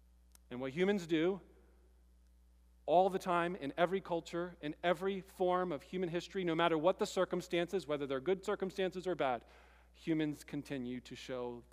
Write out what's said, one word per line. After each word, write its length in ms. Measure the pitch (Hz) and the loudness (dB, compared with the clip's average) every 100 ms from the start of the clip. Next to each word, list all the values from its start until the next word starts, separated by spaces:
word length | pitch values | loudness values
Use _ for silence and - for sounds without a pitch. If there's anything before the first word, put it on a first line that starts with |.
| _ - - - - | _ -20 -20 -20 -12
And 100 | 123 | -8
what 100 | 135 | -4
humans 360 | 139 185 208 165 | 0 2 2 2
do 340 | 160 170 196 - - - - - - - - - - - _ - - - | 2 4 0 -6 -20 -20 -20 -20 -20 -20 -20 -20 -20 -20 _ -20 -10 4
all 240 | 165 190 | 6 6
the 100 | 185 | 2
time 360 | 190 175 170 180 | 0 0 0 -2
in 160 | 139 147 | -4 2
every 220 | 170 190 | 2 2
culture, 560 | - 170 160 170 175 175 | -2 -4 -4 -6 -6 -6
in 140 | 147 160 | -8 -2
every 380 | 175 170 190 196 | 0 0 0 -4
form 500 | - - 180 180 185 | -6 -2 2 2 0
of 100 | 143 | -4
human 260 | - 185 180 | -6 -4 -2
history, 360 | 170 - 196 | -4 -4 -4
no 120 | 180 160 | 0 4
matter 220 | 170 160 | 4 4
what 220 | 160 190 | 4 2
the 60 | 208 | 0
circumstances, 840 | - 180 185 160 170 175 196 143 | 0 0 0 -2 -2 0 -2 -2
whether 180 | 147 139 | -4 -2
they're 140 | 135 | -2
good 260 | 135 190 - | 0 -2 0
circumstances 600 | 202 190 185 185 185 175 | -2 -2 -2 -4 -2 -4
or 80 | 151 | 0
bad, 280 | 139 117 - - - - _ | 0 0 -6 -20 -20 -20 _
humans 500 | - - 156 151 143 | -8 -2 0 0 -4
continue 560 | - 147 135 143 123 123 | -8 -8 -6 -6 -6 -8
to 140 | - 123 | -10 -14
show 480 | - 127 123 120 - | -8 -6 -6 -10 -12